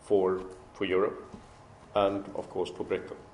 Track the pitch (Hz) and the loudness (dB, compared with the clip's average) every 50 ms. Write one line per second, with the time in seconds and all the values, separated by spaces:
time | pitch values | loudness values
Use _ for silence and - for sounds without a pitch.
0 | - - 104 98 95 92 92 92 - - - - - - - - 101 92 90 92 | 0 4 4 4 6 4 2 0 -2 -8 -14 -16 -18 -20 -8 -4 -2 2 4 4
1 | 101 - - - - - - - - - - - - - - - - - - 104 | 4 2 0 -4 -12 -14 -16 -16 -18 -18 -20 -20 -20 -20 -20 -20 -20 -2 2 4
2 | 101 98 101 101 98 - - - - - - 95 90 87 - - - - 98 90 | 4 4 2 0 -6 -6 -8 -8 -8 -6 -4 -4 -4 -4 -4 -8 -4 -2 -2 -2
3 | - - - - - - | -2 -6 -12 -14 -14 -20